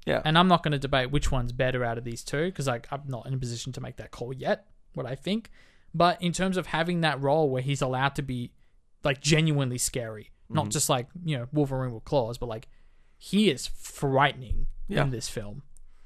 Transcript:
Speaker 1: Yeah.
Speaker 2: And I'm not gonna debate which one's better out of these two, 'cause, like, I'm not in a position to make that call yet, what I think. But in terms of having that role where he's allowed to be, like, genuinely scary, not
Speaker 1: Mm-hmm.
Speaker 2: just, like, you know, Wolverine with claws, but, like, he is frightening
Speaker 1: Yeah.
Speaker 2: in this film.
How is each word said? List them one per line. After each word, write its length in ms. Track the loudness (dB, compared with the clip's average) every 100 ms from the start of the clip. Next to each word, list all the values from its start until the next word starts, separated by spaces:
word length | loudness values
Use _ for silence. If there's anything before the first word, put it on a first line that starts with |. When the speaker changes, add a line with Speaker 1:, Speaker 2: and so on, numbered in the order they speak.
| 0
Speaker 1:
Yeah. 160 | 0 4
Speaker 2:
And 120 | 6
I'm 100 | 8
not 160 | 6
gonna 160 | 4 -2
debate 320 | 0 0 2
which 200 | 2 2
one's 200 | 2 0
better 320 | 0 0 0
out 140 | -2 -4
of 60 |
these 200 | -6 -8
two, 280 | -4 -2 -2
'cause, 160 | -2 -2
like, 200 | -2 -4
I'm 120 | -10 -6
not 180 | -8 -4
in 60 |
a 40 | -4
position 340 | -4 -6 -8
to 80 | -10
make 160 | -10 -12
that 140 | -14
call 220 | -10 -10
yet, 340 | -4 -2 -2 -4 -20 -14
what 120 | -8 -8
I 100 | -6
think. 340 | -4 -4 -4 -18 -20 -20 -6
But 280 | 2 2 2
in 100 | -2
terms 260 | 0 0 -2
of 100 | -2
having 340 | 0 0 2
that 200 | 2 2
role 280 | 2 4 4
where 120 | 0
he's 200 | 0 0
allowed 340 | 0 2 0 0
to 60 |
be, 300 | -4 -6 -8 -12 _ _ _ _
like, 180 | -2 0
genuinely 560 | 4 4 4 2 0 -2
scary, 540 | -4 -4 -6 -10 -16 -20 -4
not 140 | -2 0
Speaker 1:
Mm-hmm. 40 |
Speaker 2:
just, 180 | 0 2
like, 180 | 0 -2 -8
you 140 | -4 -4
know, 100 | -2
Wolverine 420 | 0 0 0 -4
with 120 | -6 -2
claws, 320 | 0 0 -2
but, 100 | -6
like, 200 | -8 -12 -20 -20 -20 -20 _
he 320 | -2 4 4
is 180 | 4 -2
frightening 1000 | -6 -8 -4 2 4 4 2 0 2 2 0 -2
Speaker 1:
Yeah. 160 | 0
Speaker 2:
in 60 | 2
this 180 | 0 -6
film. 340 | -6 -8 -10 -14 -18 -18 -20